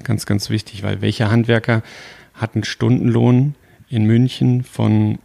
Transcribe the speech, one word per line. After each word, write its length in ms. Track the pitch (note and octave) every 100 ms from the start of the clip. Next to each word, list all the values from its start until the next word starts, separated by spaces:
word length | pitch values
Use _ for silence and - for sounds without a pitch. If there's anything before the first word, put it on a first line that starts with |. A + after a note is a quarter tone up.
ganz, 220 | - G#2+ -
ganz 240 | G#2 -
wichtig, 320 | G#2+ - G2
weil 180 | G2+ G2+
welcher 300 | G#2 G#2 G#2+
Handwerker 520 | A#2 A#2 A#2 - A2+ - - - - -
hat 200 | - A2+
einen 100 | A2
Stundenlohn 920 | G#2 - A#2 B2 B2 A#2 A#2+ B2 C#3+ C#3+ _ _ _
in 160 | A#2
München 580 | G#2+ A#2 B2+ - C3 B2
von 560 | B2+ - A2 G#2+ G#2+ A2